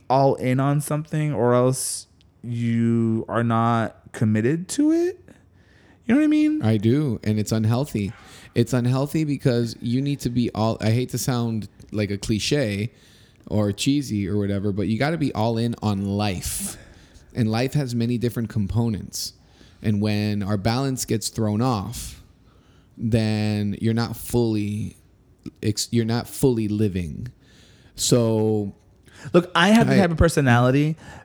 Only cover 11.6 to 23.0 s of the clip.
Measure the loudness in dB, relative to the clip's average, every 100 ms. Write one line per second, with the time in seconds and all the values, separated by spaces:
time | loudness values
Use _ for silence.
11.6 | -6 -14 -8 -4 -2 -2 -2 -2 0 0
12.6 | 0 -2 -6 -8 -20 -20 -20 _ -4 0
13.6 | 0 0 0 0 0 -4 -2 -2 -2 -2
14.6 | -2 -2 0 0 0 -2 -2 -2 -2 0
15.6 | -2 -2 -2 -2 -2 -2 -2 -4 -6 -6
16.6 | -8 -12 -20 -20 -20 -20 -10 -2 -2 0
17.6 | 0 -2 -2 -2 -2 0 -2 -4 -4 -4
18.6 | -2 0 0 -2 -8 -10 -10 -12 _ -20
19.6 | -20 -6 -2 0 0 0 0 -2 -2 -2
20.6 | 0 0 -2 -4 -4 -4 -4 -2 -2 0
21.6 | 0 0 -4 -10 -12 -16 -20 _ _ _
22.6 | _ _ _ -8